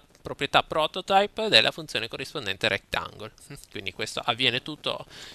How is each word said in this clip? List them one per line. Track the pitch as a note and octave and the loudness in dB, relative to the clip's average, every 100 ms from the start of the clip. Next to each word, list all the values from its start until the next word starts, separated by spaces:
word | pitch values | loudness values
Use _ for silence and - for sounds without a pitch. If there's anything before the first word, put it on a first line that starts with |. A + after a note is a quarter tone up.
| - - | -2 -16
proprietà | - B2+ C#3+ C#3 | -12 -6 2 2
prototype | - D#3+ D#3 F#3+ - G3 G#3 - A3 | 2 0 0 -4 2 4 4 -2 6
della | A3 - | 6 6
funzione | - D#3 A#2+ A2+ | 0 -6 -6 -6
corrispondente | C3+ C3 D#3 G2+ G2 A2+ | -8 -10 -6 -6 -2 0
rectangle. | G2 - F2+ F2 - G#2+ - - C#3+ - | 0 -2 -6 -6 -12 -16 -16 -20 -20 -14
Quindi | G2+ G2 | -12 -12
questo | - A2 - | -8 -6 -4
avviene | - A#2 B2+ B2 | -4 2 2 2
tutto | - D3+ B2+ - - - - | -6 -8 -6 -6 -10 -16 -18